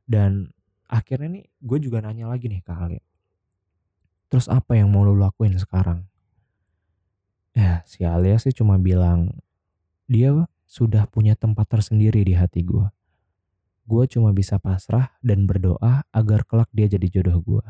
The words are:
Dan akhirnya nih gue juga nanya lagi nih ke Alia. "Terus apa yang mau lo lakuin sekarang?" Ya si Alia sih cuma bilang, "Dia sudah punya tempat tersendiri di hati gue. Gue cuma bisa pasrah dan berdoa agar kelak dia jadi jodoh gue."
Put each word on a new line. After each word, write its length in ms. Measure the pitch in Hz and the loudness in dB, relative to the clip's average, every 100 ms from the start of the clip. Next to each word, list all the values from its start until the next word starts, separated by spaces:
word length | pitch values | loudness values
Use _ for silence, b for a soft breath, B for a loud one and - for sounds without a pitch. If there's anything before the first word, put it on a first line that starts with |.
Dan 480 | - 110 101 98 92 _ _ _ _ | -2 0 2 -2 -6 _ _ _ _
akhirnya 480 | 113 - 131 151 190 | -6 -4 -8 -8 -14
nih 80 | _ _ | _ _
gue 160 | 127 139 | -6 -4
juga 240 | 139 117 | -4 -6
nanya 240 | 107 113 113 | -8 -12 -8
lagi 240 | 123 120 | -8 -8
nih 160 | 95 - | -10 -10
ke 80 | |
Alia. 320 | 85 87 85 _ _ _ _ _ _ _ _ _ _ _ _ _ | -10 -8 -10 _ _ _ _ _ _ _ _ _ _ _ _ _
"Terus 160 | 127 - | -2 0
apa 240 | 127 - | -2 0
yang 160 | 113 101 | 2 2
mau 160 | 101 101 | 4 4
lo 80 | |
lakuin 480 | 101 95 - 107 92 | 4 0 0 -2 -2
sekarang?" 480 | 92 92 92 85 95 _ _ _ _ _ _ _ _ _ _ _ _ _ _ | -2 -2 -2 -4 -10 _ _ _ _ _ _ _ _ _ _ _ _ _ _
Ya 320 | 117 95 85 - | 0 0 0 -6
si 160 | - | -6
Alia 400 | 85 85 92 110 | -2 0 2 0
sih 80 | 135 | 0
cuma 320 | 127 107 95 | 0 2 2
bilang, 640 | 92 90 87 85 85 - _ _ _ _ _ _ - | 2 2 2 2 0 -6 _ _ _ _ _ _ -2
"Dia 240 | 113 131 147 170 _ _ | 0 2 2 -2 _ _
sudah 400 | - 117 107 104 | -4 0 2 0
punya 320 | - 107 110 | 0 2 2
tempat 320 | 110 107 104 | -2 -2 -2
tersendiri 560 | 113 - 107 107 107 95 | -2 0 2 2 2 2
di 80 | |
hati 320 | 90 87 - 87 | 2 0 -2 -2
gue. 240 | 107 98 _ _ _ _ _ _ _ _ _ 117 | -2 -2 _ _ _ _ _ _ _ _ _ -4
Gue 240 | 113 127 | -2 0
cuma 240 | 120 110 | 0 0
bisa 240 | 98 95 98 | 0 -2 -2
pasrah 560 | 98 92 - 117 131 _ | -2 -6 -2 -2 -2 _
dan 240 | 120 98 98 | -2 0 0
berdoa 640 | 98 90 - 117 135 - | 0 0 0 0 0 0
agar 400 | 113 107 107 - | -2 2 0 0
kelak 240 | 113 117 | 0 0
dia 160 | 104 107 | 0 0
jadi 320 | 98 90 95 | 0 0 0
jodoh 160 | 90 87 101 | 0 0 0
gue." 200 | 107 | -4